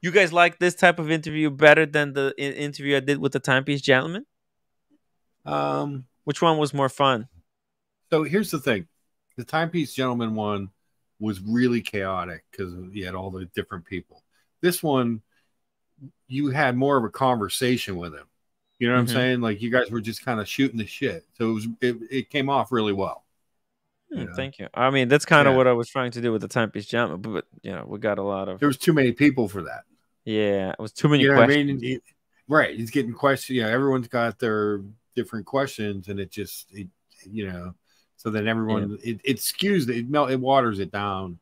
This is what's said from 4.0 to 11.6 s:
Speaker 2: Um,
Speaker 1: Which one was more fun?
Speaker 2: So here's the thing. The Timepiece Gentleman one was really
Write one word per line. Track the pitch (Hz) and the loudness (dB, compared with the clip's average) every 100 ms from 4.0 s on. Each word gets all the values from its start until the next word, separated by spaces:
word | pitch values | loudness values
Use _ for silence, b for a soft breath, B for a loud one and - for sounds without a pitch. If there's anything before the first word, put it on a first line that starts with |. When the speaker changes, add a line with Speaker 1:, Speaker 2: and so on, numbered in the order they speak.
| 160 180 285 _ _ _ _ _ _ 294 _ _ _ _ 151 | 4 -8 -12 _ _ _ _ _ _ _ _ _ _ _ -6
Speaker 2:
Um, | 147 143 143 143 139 127 _ | -4 -2 -2 -4 -8 -12 _
Speaker 1:
Which | - 147 | -8 2
one | 170 156 | 2 4
was | 147 | 0
more | 143 135 | 0 -2
fun? | - 139 123 113 _ _ _ _ _ _ _ _ | 2 2 2 -4 _ _ _ _ _ _ _ _
Speaker 2:
So | 160 | 0
here's | 151 180 214 | 2 0 -2
the | 156 | -4
thing. | 143 110 85 _ _ _ _ - | 0 -2 -2 _ _ _ _ -16
The | |
Timepiece | 117 156 165 170 143 | -6 -2 -2 -2 -4
Gentleman | - 131 120 117 | -4 -4 -2 -4
one | 110 104 101 98 _ _ _ _ _ | -4 -4 -4 -6 _ _ _ _ _
was | 107 98 | -6 -6
really | 98 117 | -2 0